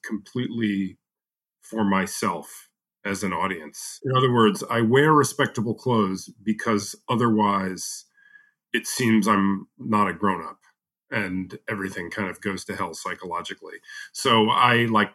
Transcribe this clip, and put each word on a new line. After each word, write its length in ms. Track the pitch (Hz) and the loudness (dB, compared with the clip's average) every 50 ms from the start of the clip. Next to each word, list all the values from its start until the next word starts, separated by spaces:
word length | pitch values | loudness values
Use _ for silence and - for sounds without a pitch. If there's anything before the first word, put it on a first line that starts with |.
| - | -10
completely 920 | - 110 101 - - - 123 123 - 120 117 113 104 101 98 98 92 - - _ _ _ _ _ _ _ _ _ _ _ _ | -10 -8 -10 -10 -8 -8 -6 -6 -6 -4 -2 -2 0 0 0 -2 -4 -8 -14 _ _ _ _ _ _ _ _ _ _ _ _
for 200 | _ - 110 110 107 | _ -8 -2 0 0
myself 840 | 98 95 95 92 92 - - 120 98 87 76 - - - - - _ _ _ _ _ _ _ _ | 2 2 2 0 -2 -4 -4 -2 -2 -4 -4 -10 -14 -20 -20 -20 _ _ _ _ _ _ _ _
as 160 | 101 98 92 | -6 -4 -4
an 100 | 104 92 | -4 -4
audience. 680 | 87 82 92 95 92 82 76 - - - - - - - - | -2 -2 -2 -4 -4 -6 -10 -14 -16 -14 -14 -14 -14 -8 -4
In 100 | 131 131 | 0 2
other 180 | 131 135 127 | 2 2 4
words, 300 | 120 117 113 107 95 - - - | 4 6 6 6 4 2 -4 -2
I 140 | 117 117 | 0 2
wear 300 | 113 110 123 135 147 156 | 2 4 6 6 6 6
respectable 640 | 156 147 135 - - - - - - 123 104 117 104 | 6 6 4 2 2 0 -2 0 0 -4 -4 -4 -4
clothes 560 | - - 131 120 110 101 92 95 98 - - - _ | -4 -2 0 2 2 2 2 -2 -6 -8 -14 -20 _
because 520 | 98 110 104 107 - 117 107 101 101 - - - _ - | -4 -4 -4 -2 -2 -2 0 0 -2 -6 -10 -14 _ -2
otherwise 960 | 127 110 120 117 110 107 104 101 101 98 95 92 92 82 - - - - - _ _ _ _ _ - - _ _ _ _ _ _ - | 0 2 2 2 4 4 4 2 2 2 0 -2 -6 -8 -10 -12 -12 -14 -16 _ _ _ _ _ -20 -20 _ _ _ _ _ _ -4
it 120 | 123 - | -4 -4
seems 400 | - - - 127 113 110 110 98 | -4 -4 0 2 4 4 4 4
I'm 420 | 113 104 98 98 98 98 95 - - _ - | 4 4 4 2 2 0 -2 -6 -12 _ -12
not 300 | 127 127 110 104 104 92 | -4 -2 0 2 2 0
a 40 | |
grown-up. 460 | 85 82 107 98 90 85 80 73 - - _ _ _ _ _ _ _ _ _ _ | 0 0 -2 -2 -2 -2 -6 -12 -14 -18 _ _ _ _ _ _ _ _ _ _
And 460 | - 113 101 92 92 92 90 85 - - _ - | -6 -6 -4 -4 -4 -6 -6 -8 -12 -12 _ -8
everything 420 | 113 98 95 92 95 95 87 85 | -6 -6 -6 -8 -8 -10 -10 -8
kind 180 | - 110 98 90 | -6 -6 -6 -6
of 120 | 87 - | -8 -6
goes 240 | - 101 95 85 - | -6 -6 -6 -6 -8
to 100 | - 92 | -10 -8
hell 180 | 92 95 85 | -8 -8 -8
psychologically. 840 | 80 - - 92 87 - 95 90 85 85 87 - 98 - - 82 - - - - - - - - | -8 -10 -10 -10 -10 -8 -10 -10 -8 -8 -8 -10 -12 -14 -14 -18 -18 -20 -20 -18 -18 -16 -18 -14
So 360 | - - - 135 117 113 107 113 | -12 -4 2 4 6 6 6 4
I, 380 | - - 123 123 120 117 120 | 4 4 4 4 4 4 2
like, 260 | 117 110 104 104 - - | 4 4 2 2 2 -2